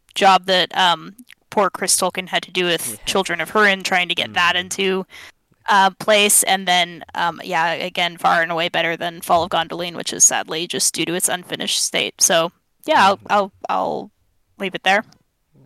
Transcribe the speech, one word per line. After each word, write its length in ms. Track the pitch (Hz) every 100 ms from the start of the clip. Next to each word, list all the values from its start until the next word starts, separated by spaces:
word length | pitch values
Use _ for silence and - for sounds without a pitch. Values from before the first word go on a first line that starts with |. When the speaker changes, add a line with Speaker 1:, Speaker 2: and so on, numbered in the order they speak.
| _ -
Speaker 1:
job 300 | 196 185 185
that, 300 | 185 165 -
um, 380 | 185 165 165 196 - - -
poor 200 | - 190
Chris 280 | - 190 -
Tolkien 320 | 185 - 185
had 140 | 180
to 80 | -
do 120 | 175
with 340 | 180 165 123 107
Speaker 2:
Yeah. 40 | -
Speaker 1:
Children 360 | 196 190 170
of 100 | 156
Hurin, 320 | 214 208 190
trying 240 | 180 185 175
to 80 | 175
get 180 | 139
that 220 | 139 175 180
Speaker 2:
Mm-hmm. 60 |
Speaker 1:
into, 440 | 180 - 196 190 180 - - _ _ _ -
uh, 220 | 208 190
place. 540 | 185 - 208 208 -
And 220 | - 190 185
then, 360 | 180 175 170 - -
um, 260 | 170 160
yeah, 280 | - 170 170
again, 440 | 160 180 180 175 170
far 240 | 180 175
and 100 | 165
away 180 | 170 175
better 260 | 165 165 165
than 240 | 170 165
Fall 220 | - 175
of 60 | 175
Gondolin, 460 | 170 160 170 175 165
which 160 | -
is 100 | -
sadly 420 | - 117 - 160 170
just 260 | 120 -
due 100 | - 160
to 80 |
its 140 | 175 -
unfinished 560 | 180 175 143 - -
state. 380 | - 190 - -
So, 320 | - 175 170 _ _ _ -
yeah, 200 | 311 196
I'll, 100 | -
Speaker 2:
Mm-hmm. 100 | 196
Speaker 1:
I'll, 220 | 202 196 _ -
I'll 440 | 185 190 - 208 _ _ _ _ -
leave 180 | 196 175
it 80 |
there. 200 | 185 196 - _ _ _ _ 143